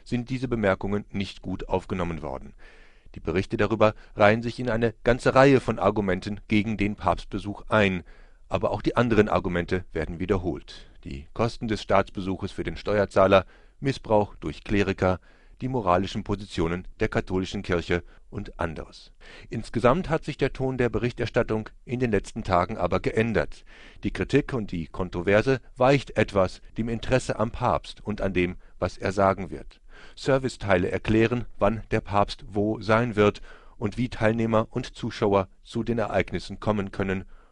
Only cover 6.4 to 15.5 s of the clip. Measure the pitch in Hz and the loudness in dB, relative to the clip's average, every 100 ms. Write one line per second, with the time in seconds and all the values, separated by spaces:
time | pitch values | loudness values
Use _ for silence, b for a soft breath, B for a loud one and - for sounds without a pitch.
6.4 | - 107 104 104 101 107 - 82 - 104 | 0 0 2 0 -2 -2 -2 -2 -2 -8
7.4 | 101 98 - 110 101 92 - b b b | -8 -10 0 4 4 2 -6 b b b
8.4 | b 92 107 104 - - 120 107 104 90 | b -2 0 -2 -2 2 2 4 4 2
9.4 | 92 87 85 92 - 85 76 85 92 98 | 0 -2 -2 -2 -4 -6 -6 -4 -2 0
10.4 | 87 67 - - - - 82 67 69 - | 0 -6 -8 -18 -20 -18 -12 -12 -10 -4
11.4 | 117 - 117 104 - 98 98 - 92 95 | -4 -2 -4 -4 0 2 2 -4 -6 -6
12.4 | 98 - 85 80 - 104 98 - 95 95 | -6 -8 -8 -6 -2 0 2 6 6 6
13.4 | 90 b b b 139 131 - 107 101 - | 4 b b b -6 -4 0 2 2 -4
14.4 | 82 73 - 101 95 95 92 92 b b | -10 -8 -2 0 2 2 2 0 b b
15.4 | b | b